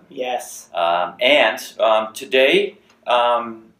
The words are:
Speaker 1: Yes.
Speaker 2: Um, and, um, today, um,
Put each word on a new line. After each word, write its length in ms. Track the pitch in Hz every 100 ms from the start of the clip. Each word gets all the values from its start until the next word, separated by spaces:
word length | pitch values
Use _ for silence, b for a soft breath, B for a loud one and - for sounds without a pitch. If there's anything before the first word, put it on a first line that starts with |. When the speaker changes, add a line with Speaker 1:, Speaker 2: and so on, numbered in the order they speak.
| _
Speaker 1:
Yes. 640 | - 127 123 - - -
Speaker 2:
Um, 420 | 87 85 87 87 -
and, 400 | 123 147 113 92 - -
um, 360 | 107 110 110
today, 640 | - 131 127 139 175 202 - b b -
um, 680 | 120 120 120 117 113 - _